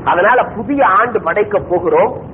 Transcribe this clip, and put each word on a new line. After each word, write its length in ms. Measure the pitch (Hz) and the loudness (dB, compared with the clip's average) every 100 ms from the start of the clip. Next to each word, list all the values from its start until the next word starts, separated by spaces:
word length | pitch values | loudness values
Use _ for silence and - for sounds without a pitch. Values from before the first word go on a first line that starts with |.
அதனால 400 | - 165 196 247 | 0 0 2 2
புதிய 420 | 214 202 214 285 247 | 0 -4 -6 0 2
ஆண்டு 380 | 190 233 220 | 2 2 -2
படைக்க 360 | 160 185 208 - | -2 -2 0 -2
போகிறோம். 600 | - 175 165 151 214 - - | -2 -2 0 2 2 -2 -14